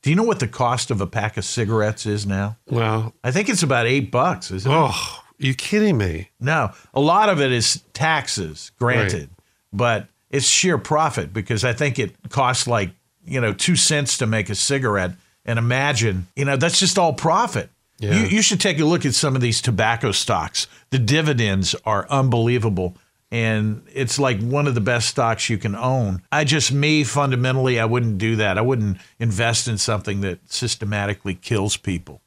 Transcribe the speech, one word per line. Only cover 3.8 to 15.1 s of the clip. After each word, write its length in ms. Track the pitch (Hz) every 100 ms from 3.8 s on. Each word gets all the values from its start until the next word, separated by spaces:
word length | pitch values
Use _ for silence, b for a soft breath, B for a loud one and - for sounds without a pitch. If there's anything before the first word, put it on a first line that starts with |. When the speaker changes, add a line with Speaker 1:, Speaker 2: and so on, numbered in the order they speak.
| 117
Speaker 1:
eight 240 | 135 131
bucks, 400 | 123 143 95 -
isn't 200 | 95 120
it? 40 | 156
Speaker 2:
Oh, 120 | 139
are 560 | 92 - - - _ 135
you 100 | 131
kidding 420 | - 208 208 139
me? 320 | 95 80 95 _
Speaker 1:
No. 320 | 127 160 107 B B
A 80 | 135
lot 280 | 151 185 214
of 120 | 175
it 100 | 139
is 300 | 123 113 - _
taxes, 800 | - 160 156 - - 82 78 - _
granted, 440 | 120 123 101 87
Speaker 2:
Right. 80 | 71 - _ _ _
Speaker 1:
but 340 | 101 120 110 104 _ _
it's 160 | 139 127
sheer 300 | - 185 147
profit 560 | - 151 156 117 78
because 300 | 101 98 110 123
I 80 |
think 240 | 117 147 127
it 160 | 104 - -
costs, 380 | - 127 127 -
like, 240 | 117 95 - _ _ -
you 160 | 135
know, 120 | 117
two 220 | 98 - 170
cents 420 | - 151 135 -
to 80 | 123
make 220 | 110 101
a 60 | 101
cigarette. 560 | - 139 127 101 90